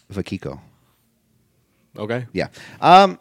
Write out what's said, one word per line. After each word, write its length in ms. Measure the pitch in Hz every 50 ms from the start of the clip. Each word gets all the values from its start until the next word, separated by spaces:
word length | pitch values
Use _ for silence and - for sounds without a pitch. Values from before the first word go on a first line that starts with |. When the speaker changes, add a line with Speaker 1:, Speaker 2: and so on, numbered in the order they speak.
| _ -
Speaker 1:
Vaquico. 460 | 98 98 87 - 104 92 - 67 69 - - _ _ _ _ _ _ _ _ _ _ _ _ _ _ _ _ _ _ _ _ _ _ _ _ _ -
Speaker 2:
Okay. 300 | - 107 107 117 123 123 113
Speaker 1:
Yeah. 160 | - 90 73 - - - - - - -
Um, 400 | - 151 175 190 202 185 175 -